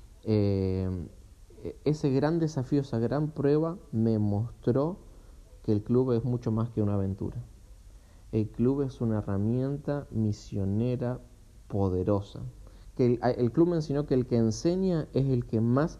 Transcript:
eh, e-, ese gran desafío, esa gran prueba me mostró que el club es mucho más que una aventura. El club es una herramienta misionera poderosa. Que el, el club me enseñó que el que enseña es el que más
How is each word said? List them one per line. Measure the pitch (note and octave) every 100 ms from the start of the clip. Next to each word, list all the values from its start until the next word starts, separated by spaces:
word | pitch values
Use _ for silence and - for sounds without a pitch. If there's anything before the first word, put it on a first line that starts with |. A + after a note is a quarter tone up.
| - -
eh, | A2 G#2+ G2+ G2 F#2+ F#2 F#2 F#2 D#2 - - - - -
e-, | - -
ese | C3+ D3+ D3
gran | C3 D3 E3+
desafío, | D#3 D3 B2 D3
esa | C3 A2+
gran | A2+ C3+ D3+
prueba | D#3 C#3 D3+ E3 F3+ -
me | A2+ A2+ A2
mostró | G#2 G2+ A#2+ - - B2 D3+ G3 - - - - - -
que | -
el | G#2
club | G#2 B2 C3
es | A#2
mucho | B2 A#2+ A#2
más | A2 A#2
que | G#2+
una | G#2
aventura. | G2+ F#2+ F#2+ G2 - - - - - - - - - -
El | A2+ G#2+
club | - B2 C#3
es | C3+ -
una | A#2 G#2+
herramienta | G2+ G2 G#2+ B2+ C3+ C#3+ - C#3+ C3+
misionera | A2 G#2+ G#2 - G#2 F#2+ G#2 B2 B2 B2 B2 - - - - -
poderosa. | G2+ G2 F2+ F2+ G2+ G#2 - B2 - - - -
Que | - B2
el, | A#2+ A#2+ A#2+
el | A#2+
club | D#3 E3+
me | E3+
enseñó | D3+ C#3
que | D3
el | C3 B2
que | A#2+
enseña | A2+ A2 E3+ F#3 F#3+ E3 -
es | B2+ C3+
el | B2 B2
que | A2
más | A#2 C3 E3 -